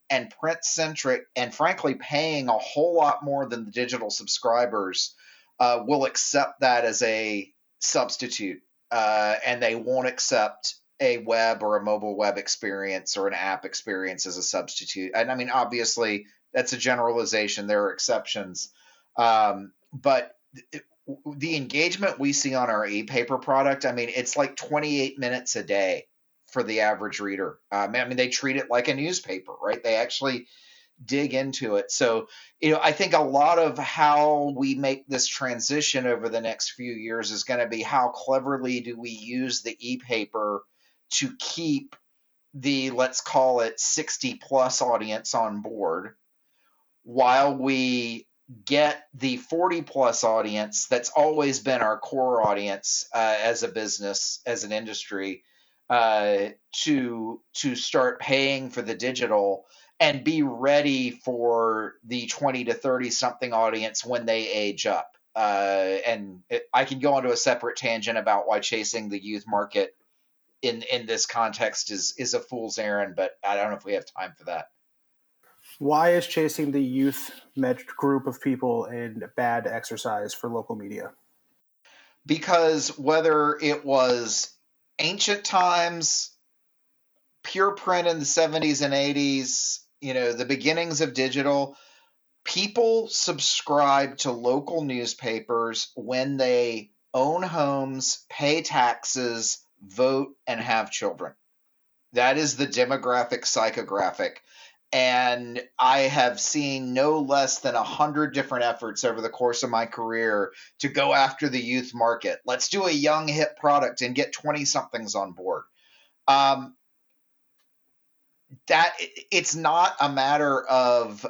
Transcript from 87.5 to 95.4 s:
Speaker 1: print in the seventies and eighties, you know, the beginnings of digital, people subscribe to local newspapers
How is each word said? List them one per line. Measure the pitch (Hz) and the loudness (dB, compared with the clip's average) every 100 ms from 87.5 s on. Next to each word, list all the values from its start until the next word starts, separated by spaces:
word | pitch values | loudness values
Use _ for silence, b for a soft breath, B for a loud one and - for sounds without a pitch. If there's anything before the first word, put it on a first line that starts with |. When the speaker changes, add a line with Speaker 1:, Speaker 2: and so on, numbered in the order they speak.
| 185 202 | 2 2
Speaker 1:
print | 202 - 180 170 | 2 0 2 2
in | 160 | 0
the | 139 | 0
seventies | 165 160 160 151 143 | 2 2 2 0 2
and | 139 | 2
eighties, | 139 143 143 139 135 127 - - - _ - | 2 2 2 0 0 -2 -2 -2 -6 _ -12
you | 139 | -4
know, | 127 120 | 0 0
the | 120 | -2
beginnings | 127 139 143 165 170 151 | -2 0 2 0 0 0
of | 151 | 0
digital, | 127 131 139 139 143 139 B B B B B _ _ | 0 0 2 2 2 0 B B B B B _ _
people | - 185 202 240 226 226 226 | -6 -4 -2 2 2 2 0
subscribe | - - 147 - - - 147 139 139 135 - | -4 -2 -2 -2 -2 0 2 4 4 2 -2
to | 135 | -4
local | 117 120 139 139 165 | -2 0 0 0 -4
newspapers | 143 123 117 - 120 113 | -2 -4 -4 -6 -6 -6